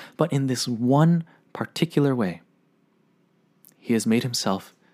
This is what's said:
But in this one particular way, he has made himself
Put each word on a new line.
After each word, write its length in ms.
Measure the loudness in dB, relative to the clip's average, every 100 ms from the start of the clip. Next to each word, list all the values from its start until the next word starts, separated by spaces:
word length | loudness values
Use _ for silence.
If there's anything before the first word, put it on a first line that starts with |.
| -8 -2
But 160 | 0
in 140 | 0 -2
this 200 | -2 -4
one 580 | -2 2 4 4 4 -2 _ _
particular 600 | -10 -8 -4 -2 0 0
way, 260 | 0 -4 -6 _ _ _ _ _ _ _ _ _ _ _ _ -20 _
he 140 | -4
has 140 | -2 0
made 160 | 0
himself 520 | 0 -4 -2 -4 -6 _ _